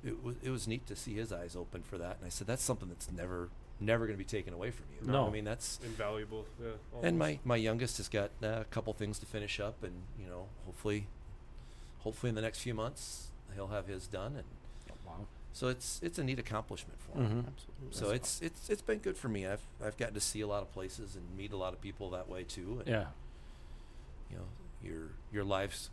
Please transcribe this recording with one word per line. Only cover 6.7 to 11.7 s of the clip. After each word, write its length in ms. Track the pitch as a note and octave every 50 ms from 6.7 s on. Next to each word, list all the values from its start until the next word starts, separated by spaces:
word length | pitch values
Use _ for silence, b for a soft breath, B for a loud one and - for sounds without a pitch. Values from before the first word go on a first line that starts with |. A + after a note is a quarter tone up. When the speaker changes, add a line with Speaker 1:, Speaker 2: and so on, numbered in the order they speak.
| A2 G#2+ - - - B2 D3+
Speaker 1:
And 160 | E3+ E3+ E3
my, 60 | D#3 D3+
Speaker 3:
almost. 140 | D3+ C#3 -
Speaker 1:
my 100 | B2+ A#2+ A2+
youngest 400 | A2 A2 A2 A#2 B2+ A#2+ - -
has 100 | G2+ -
got, 220 | - G#2+ G2+ G#2 - -
uh, 60 | - G#2+ A2 A2+
a 40 | A2
couple 280 | - - A#2 A2 A2 G#2
things 260 | - G#2+ G#2 G#2 -
to 60 | - G2+
finish 320 | - A2 G#2 G#2 - -
up, 240 | G2+ G#2 A2+ - -
and, 200 | F#2+ F2+ F2+ F#2 - - -
you 80 | G2+ F2+
know, 200 | F2+ F2 F#2 G2+ - - -
hopefully, 420 | F#2+ F#2 - - G#2+ G#2 G#2 G2+ G2 - - - - - - - - - B B B